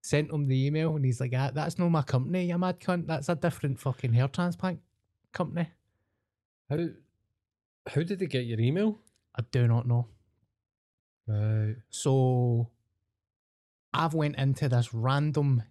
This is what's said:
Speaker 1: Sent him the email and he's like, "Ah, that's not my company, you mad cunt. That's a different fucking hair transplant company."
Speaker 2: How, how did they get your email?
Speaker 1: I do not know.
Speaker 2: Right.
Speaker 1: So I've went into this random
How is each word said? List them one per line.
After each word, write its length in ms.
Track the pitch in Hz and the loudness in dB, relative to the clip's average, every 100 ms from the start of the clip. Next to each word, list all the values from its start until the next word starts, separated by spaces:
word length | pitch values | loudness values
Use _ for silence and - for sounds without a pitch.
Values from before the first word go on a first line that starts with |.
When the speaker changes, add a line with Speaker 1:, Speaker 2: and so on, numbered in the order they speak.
Speaker 1:
Sent 320 | - 147 151 | 0 0 0
him 140 | 156 139 | -2 2
the 180 | 131 | 2
email 300 | 139 151 160 156 | 2 0 0 2
and 80 | |
he's 160 | 131 117 | 0 0
like, 100 | 127 | -2
"Ah, 160 | 127 139 | -2 -2
that's 240 | 143 156 175 | -2 -4 0
not 100 | 175 | 2
my 120 | 160 | 2
company, 440 | 139 127 135 185 175 | 2 0 0 -2 0
you 100 | 175 | 0
mad 220 | 185 180 | -2 -2
cunt. 280 | - 175 160 | -2 -2 -2
That's 220 | 160 147 | -4 -2
a 60 | |
different 440 | 165 175 - 147 127 | 0 0 -2 -4 -2
fucking 340 | 135 - 123 | -4 -2 2
hair 140 | 117 135 | 2 2
transplant 520 | - 175 175 185 165 _ _ _ _ _ | 0 -2 -2 -4 -6 _ _ _ _ _
company." 380 | - 175 165 165 _ _ _ _ _ _ _ _ _ _ | -6 -4 -2 -4 _ _ _ _ _ _ _ _ _ _
Speaker 2:
How, 180 | 151 165 - _ _ _ _ _ _ _ _ - | -4 -4 -8 _ _ _ _ _ _ _ _ -4
how 140 | 139 | -4
did 160 | 170 190 | -2 -4
they 60 | 175 | -2
get 180 | 131 | -2
your 140 | 120 110 | -2 0
email? 400 | 117 170 214 208 _ _ _ | 0 2 0 -2 _ _ _
Speaker 1:
I 80 | - 117 | -10 -4
do 160 | 131 117 | 2 4
not 200 | 117 123 | 2 2
know. 200 | 120 120 - _ _ _ _ _ _ _ _ _ _ - | 0 -2 -12 _ _ _ _ _ _ _ _ _ _ -4
Speaker 2:
Right. 480 | 107 107 107 107 107 _ | 0 2 2 0 -4 _
Speaker 1:
So 800 | - 143 135 127 123 123 117 117 _ _ _ _ _ _ _ _ _ _ _ _ | -4 2 4 4 2 2 0 -2 _ _ _ _ _ _ _ _ _ _ _ _
I've 200 | 165 165 | -2 0
went 220 | 160 147 135 | 0 0 0
into 300 | 135 131 143 | 0 0 2
this 240 | 120 117 | 2 0
random 720 | 113 123 143 151 151 143 127 110 | -2 0 2 0 0 2 2 0